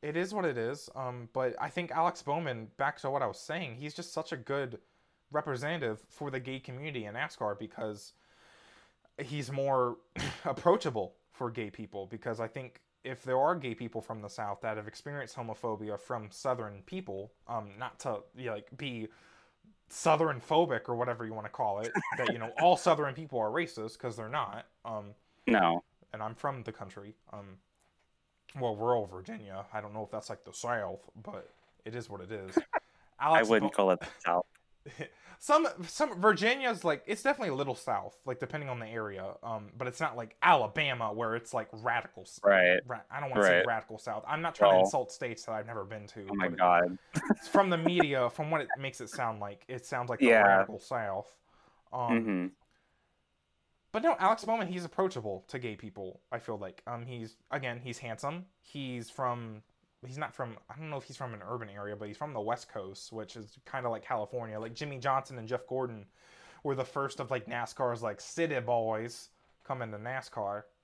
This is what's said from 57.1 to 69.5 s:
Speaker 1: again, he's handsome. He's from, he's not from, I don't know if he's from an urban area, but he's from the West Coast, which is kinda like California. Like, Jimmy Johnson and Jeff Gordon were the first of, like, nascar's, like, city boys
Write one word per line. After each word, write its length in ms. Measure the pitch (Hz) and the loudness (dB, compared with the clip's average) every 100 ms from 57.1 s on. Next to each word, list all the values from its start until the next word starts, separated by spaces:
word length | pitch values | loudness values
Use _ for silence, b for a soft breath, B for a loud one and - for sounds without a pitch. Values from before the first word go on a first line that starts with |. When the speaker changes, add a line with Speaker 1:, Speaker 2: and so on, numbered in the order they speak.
| 120 110 - _ | -10 -12 -14 _
Speaker 1:
again, 300 | 143 127 120 | -6 -4 -6
he's 140 | 123 120 | -8 -10
handsome. 480 | 123 110 139 165 185 _ | -8 -6 -6 -8 -12 _
He's 480 | _ 143 135 123 113 | _ -10 -8 -8 -10
from, 520 | - 127 120 117 107 _ _ _ _ 127 | -4 -4 -2 -8 -14 _ _ _ _ -14
he's 120 | 131 | -8
not 160 | 151 | -10
from, 240 | - 127 113 _ | -6 -8 -8 _
I 60 | 123 | -14
don't 140 | 156 | -8
know 80 | 143 | -8
if 60 | |
he's 120 | - 131 | -10 -10
from 160 | 131 | -8
an 80 | 110 95 | -8 -8
urban 220 | 120 113 | -8 -8
area, 260 | 101 101 104 | -8 -8 -6
but 120 | 104 | -8
he's 80 | 104 | -8
from 160 | 151 | -8
the 60 | 131 | -4
West 280 | 107 120 - | -2 -2 -4
Coast, 400 | - 95 98 - | -10 -10 -12 -12
which 260 | 113 107 117 | -10 -10 -12
is 200 | 107 - | -16 -18
kinda 240 | - 135 123 | -10 -4 -2
like 140 | 113 | -4
California. 580 | - 120 107 127 113 107 | -4 -4 -4 -6 -6 -8
Like, 140 | 113 | -8
Jimmy 240 | 117 147 135 | -8 -8 -4
Johnson 400 | 139 135 131 127 | 0 0 0 -10
and 100 | 113 | -4
Jeff 180 | 123 - | -6 -4
Gordon 380 | 127 127 110 98 b b b b b | -4 -4 -6 -16 b b b b b
were 120 | 147 | -4
the 100 | 131 | -2
first 360 | 127 - 139 - | -4 -2 -4 -4
of, 100 | 135 | -4
like, 160 | 127 - | -4 -4
nascar's, 560 | 120 117 - 127 117 | -6 -6 -2 0 0
like, 180 | 113 104 | -4 -6
city 400 | - - 165 139 | -8 -2 0 0
boys 720 | 117 120 113 110 117 - - _ _ | 2 0 2 -2 -4 -10 -18 _ _